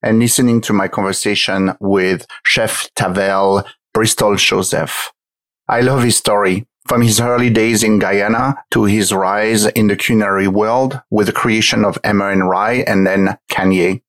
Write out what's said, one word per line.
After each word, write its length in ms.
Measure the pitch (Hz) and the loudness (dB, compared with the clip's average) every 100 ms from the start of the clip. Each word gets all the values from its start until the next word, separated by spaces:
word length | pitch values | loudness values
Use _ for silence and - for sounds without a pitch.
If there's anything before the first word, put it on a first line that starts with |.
And 160 | 113 110 | 2 2
listening 400 | 120 - 127 117 | 2 2 2 2
to 120 | - | 0
my 140 | 104 95 | -2 -2
conversation 840 | - 98 98 107 101 - 98 95 90 | -2 -4 -2 -2 -2 -2 0 -2 -2
with 460 | 98 98 92 90 - - | -2 0 0 -2 -6 -8
Chef 440 | - - 110 - - | -2 0 -2 -4 -10
Tavel 680 | - 95 92 98 98 98 98 - - _ | -4 -4 0 0 2 2 0 -2 -16 _
Bristol 440 | 110 110 - 107 101 | -2 -2 0 0 2
Joseph. 760 | - - - - 78 - - _ _ _ _ _ - | 0 0 -2 -4 -4 -8 -12 _ _ _ _ _ -4
I 120 | 120 | 0
love 240 | 123 135 | 2 2
his 120 | 120 - | 2 0
story, 500 | - 104 98 92 - _ - | 0 0 0 -2 -6 _ -4
from 140 | 123 | 0
his 200 | 120 110 | 2 2
early 280 | 120 120 123 | 0 2 2
days 340 | 113 113 110 | 2 2 2
in 160 | 110 107 | 2 2
Guyana 640 | 98 98 101 117 131 139 - | 2 0 0 0 -2 -4 -4
to 120 | 120 | 0
his 280 | 104 107 95 | 2 0 0
rise 520 | 98 95 101 110 113 104 | 0 0 0 0 0 0
in 200 | - 107 | 0 0
the 100 | 101 | 0
culinary 500 | - 113 104 98 98 | 0 0 2 0 0
world 540 | 95 107 120 131 139 _ | 0 0 0 0 -4 _
with 180 | 107 101 | -2 0
the 40 | |
creation 520 | - 127 110 107 113 | 0 0 0 0 0
of 140 | 104 90 | 0 -2
Emma 220 | 107 104 98 | -2 0 0
and 220 | 98 92 | 0 0
Rye 360 | 92 107 123 - | 0 0 -2 0
and 200 | 101 95 | 0 2
then 320 | 98 95 98 _ | 2 0 -2 _
Kanye. 520 | - 95 95 87 95 | -2 0 2 0 -2